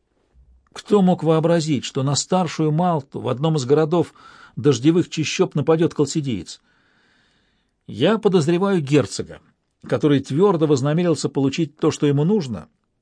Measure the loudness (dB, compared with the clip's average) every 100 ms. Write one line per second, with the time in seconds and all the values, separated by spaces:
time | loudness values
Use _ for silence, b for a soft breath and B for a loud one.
0 | _ _ _ _ _ _ _ -20 0 2
1 | 4 2 2 2 2 2 0 -4 -4 -4
2 | -2 -2 -2 -2 -2 -2 -2 0 0 -2
3 | -6 -8 -6 -2 -2 -2 2 2 2 0
4 | -2 B B B B -2 0 2 2 2
5 | 0 -4 -4 -2 -2 0 0 0 0 0
6 | -2 -2 -4 -6 -8 -18 _ _ _ _
7 | _ _ _ _ _ _ _ _ -16 -2
8 | 0 2 2 2 2 0 0 -2 2 2
9 | 0 -4 -12 -16 _ _ _ _ -6 0
10 | 2 2 0 0 2 2 2 2 0 0
11 | 0 0 -2 -2 -2 -2 -4 -2 -2 0
12 | 0 2 2 0 -2 -10 -12 _ _ _